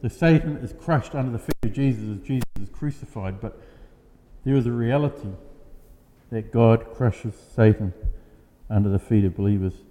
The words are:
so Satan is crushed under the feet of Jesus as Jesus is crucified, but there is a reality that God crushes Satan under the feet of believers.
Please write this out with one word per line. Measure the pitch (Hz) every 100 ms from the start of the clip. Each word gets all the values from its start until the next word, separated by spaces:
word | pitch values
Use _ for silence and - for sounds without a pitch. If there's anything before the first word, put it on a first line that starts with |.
so | 120
Satan | - 165 160 156 147
is | 120 -
crushed | - - -
under | 143 131
the | 113
feet | - -
of | 120
Jesus | - 139 113 107 104
as | -
Jesus | 135 117 -
is | -
crucified, | - 151 139 - - 95 95
but | 110 - - - - - _ _ _ -
there | 131
is | 135 120
a |
reality | 120 117 135 147 - 101 92 - - - - - - _ _ _
that | 117 104
God | 117 113 113 -
crushes | - 123 - 117 - -
Satan | - 110 107 101 - - - - - _ _ -
under | 107 101
the | 98
feet | - 110
of | 98 87
believers. | 101 101 95 90 -